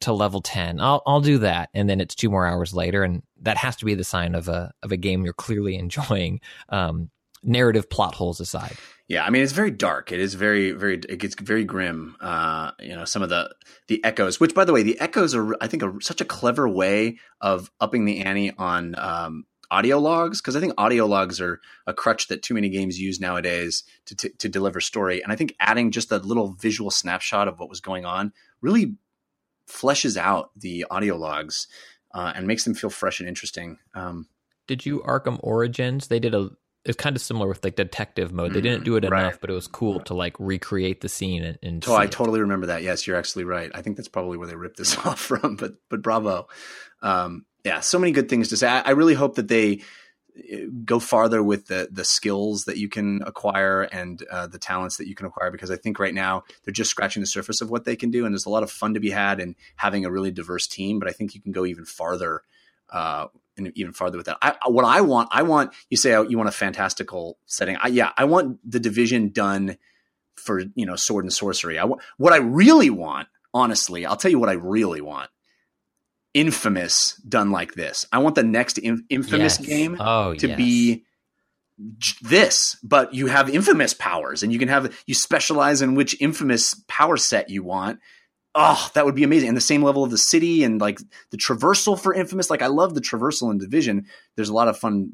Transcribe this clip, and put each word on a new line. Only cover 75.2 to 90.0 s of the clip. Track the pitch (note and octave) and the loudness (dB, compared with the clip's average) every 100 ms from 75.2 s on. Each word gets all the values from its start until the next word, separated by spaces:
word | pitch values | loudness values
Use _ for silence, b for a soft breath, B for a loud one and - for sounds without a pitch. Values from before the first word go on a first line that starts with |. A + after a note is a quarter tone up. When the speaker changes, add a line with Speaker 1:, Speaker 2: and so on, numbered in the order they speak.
| C#2 _ _ _ _ _ _ _ _ _ _ | -14 _ _ _ _ _ _ _ _ _ _
Speaker 2:
Infamous | C#3+ D#3+ - A2+ F#2+ E2+ - - - A2 | 4 4 2 0 0 0 0 0 -4 -2
done | A#2 G2+ | 2 2
like | F#2+ E2+ | 0 -4
this. | - D#2 - - | -8 -8 -6 -2
I | A#2+ | 2
want | D3+ D3+ | 4 4
the | |
next | A2+ A2+ B2 - | 4 4 0 -2
Inf-, | A2+ A#2 - | -2 -2 -2
Infamous | B2+ C3 - - - | -4 0 2 2 0
Speaker 1:
Yes. | C#3+ | -2
Speaker 2:
game | D3+ D#3+ F3 | -2 0 -2
Speaker 1:
Oh, | G#2+ A2+ G2 | 0 2 2
Speaker 2:
to | D#2 C3+ | 0 -2
Speaker 1:
yes. | D2 | 2
Speaker 2:
be | A#2+ A#2+ A#2+ A2+ - _ _ _ _ _ _ - G#2+ A2 | 4 4 4 2 -4 _ _ _ _ _ _ -18 -16 -6
j-, | - - | -4 -4
this, | A2+ F3 - - - - | 2 6 6 4 0 -4
but | A2+ C#3+ B2 | 4 4 4
you | C3 C3 | 0 2
have | C#3 C3+ | 4 4
Infamous | D3 G#3 D4+ B2 | 4 4 4 4
powers, | - - F2 C#2 C#2+ | 0 -2 -2 -4 -2
and | G#2+ | -2
you | A#2 | 0
can | B2+ | 2
have, | C#3 C3 B - | 2 0 B -4
you | |
specialize | C3 - D#3 - D3+ C#3 C#3+ | -2 0 0 2 2 4 4
in | C3+ C3+ | 4 4
which | C3+ - | 2 2
Infamous | D3 D#3 C#3+ A#2 - - - | 0 0 0 2 0 -2 -6
power | - D#3 D#3 | 2 4 4
set | - A2 F#2 | 2 0 0
you | G2 | -6
want. | F2+ F#2 F#2+ A#2 b b b _ _ | -6 -4 -4 -6 b b b _ _
Oh, | D#3 D#3 D3 - | 4 6 4 2
that | D3+ | 2
would | C#3+ | 2
be | C3+ | 4
amazing. | C#3+ D#3 B2 | 6 6 4
And | B2 | 2
the | |
same | - D3 | 4 4
level | C#3+ C#3 | 4 4